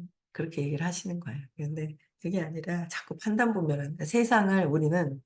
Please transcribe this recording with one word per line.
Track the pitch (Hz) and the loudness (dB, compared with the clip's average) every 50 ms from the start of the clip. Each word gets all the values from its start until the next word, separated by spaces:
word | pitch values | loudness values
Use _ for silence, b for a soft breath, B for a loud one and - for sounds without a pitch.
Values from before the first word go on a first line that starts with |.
| 175 175 _ _ _ _ | -12 -14 _ _ _ _
그렇게 | - - 156 165 - 147 | -8 -8 -6 -6 -4 -4
얘기를 | 143 143 151 143 165 | -4 -2 -2 -2 -2
하시는 | 175 175 - - 190 175 175 | -2 -4 -4 -6 -6 -6 -6
거예요. | 170 143 117 143 139 - _ | -6 -8 -8 -10 -10 -12 _
근데 | - 147 147 156 160 156 156 151 b b b _ _ | -8 -6 -6 -6 -6 -6 -8 -10 b b b _ _
그게 | - 170 196 185 | -6 -4 -2 -2
아니라 | 160 156 165 165 156 - 175 175 165 170 | -2 -4 -6 -6 -4 -4 -2 -2 -4 -4
자꾸 | - - - - - 170 | -6 -8 -8 -10 -10 -4
판단 | - 214 208 214 240 233 | -2 0 2 4 4 4
분별하는 | 214 190 165 151 143 143 143 143 160 | 2 2 2 0 0 0 -2 -4 -6
거야. | 175 156 | -6 -4
세상을 | 151 - 233 226 226 254 220 202 190 190 190 180 | 0 2 2 4 6 6 4 6 6 4 4 4
우리는 | 143 147 156 156 151 165 180 170 139 139 - - | 4 4 4 4 4 4 2 2 0 -2 -6 -12